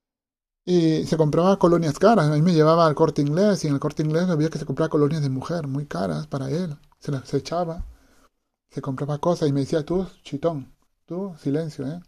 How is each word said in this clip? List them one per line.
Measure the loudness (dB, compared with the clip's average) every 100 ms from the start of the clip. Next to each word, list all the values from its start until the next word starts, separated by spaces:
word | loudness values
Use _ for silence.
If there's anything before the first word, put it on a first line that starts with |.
| _ _ _ _ _ _ 0
Y | 2 4 2 0
se | 0
compraba | 2 2 2 4
colonias | 4 4 0 4
caras. | 4 6 4
A |
mí | 2
me | 4
llevaba | 4 6 6 4
al | 4
Corte | 2 2
Inglés | 0 2 2 2
y | 0
en | -2
el |
Corte | -2 -2
Inglés | -2 0 0
había | 0 0
que | -2
se | -6
compraba | -4 0
colonias | 2 2 0
de | -2
mujer | -4 -4 -6 -4
muy | -6 -6
caras | -6 -4 -4 -6
para | -8 -4
él. | -4 -6 -10 _ _
Se | -8
las | -8 -4 -6
echaba, | -4 -4 -4 -8 -12 -16 _ _ _ _ _ _ _
se | -10
compraba | -8 -6 -6 -2
cosas | -2 0 0
y |
me | -2
decía, | -2 -2 -2
"Tú, | -4 -4 -12
chitón, | -12 -6 -4 -4 -10 _ _ _ -12
tú, | -10 -10 -8
silencio, | -6 -4 -6 -8 -10
¿eh? | -10